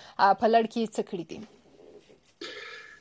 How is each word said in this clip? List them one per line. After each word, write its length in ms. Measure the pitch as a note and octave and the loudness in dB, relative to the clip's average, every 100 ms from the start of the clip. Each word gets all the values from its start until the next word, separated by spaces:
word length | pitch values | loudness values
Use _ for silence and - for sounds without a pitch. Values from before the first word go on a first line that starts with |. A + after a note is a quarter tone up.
| - - | -12 2
ا، 140 | G3 | 4
په 140 | G3 A3+ | 4 4
لړ 180 | A3+ A3 | 4 2
کې 160 | A#3 A3 | -2 -4
څه 80 | - G#3 | -4 -6
کړي 140 | F3+ E3 | -8 -10
دي؟ 100 | - D3 - _ - - - - _ _ - - - - - - - | -14 -16 -20 _ -20 -20 -20 -20 _ _ -18 -16 -14 -16 -16 -20 -20